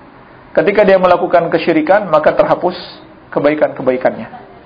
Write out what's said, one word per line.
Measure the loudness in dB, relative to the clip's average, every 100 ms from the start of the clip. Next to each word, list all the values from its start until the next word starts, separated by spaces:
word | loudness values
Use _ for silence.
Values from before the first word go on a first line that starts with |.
| -20 -20 -20 -20 -6 -2
ketika | 0 2 4
dia | 4
melakukan | 4 2 2 0 0
kesyirikan, | -2 0 -2 2 0 2
maka | 0 2
terhapus | 2 0 0 -2 -6 -12 -20 -20 -20 -10
kebaikan-kebaikannya. | -2 -2 0 -2 -2 -2 0 -2 -4 -10 -16 -20 -20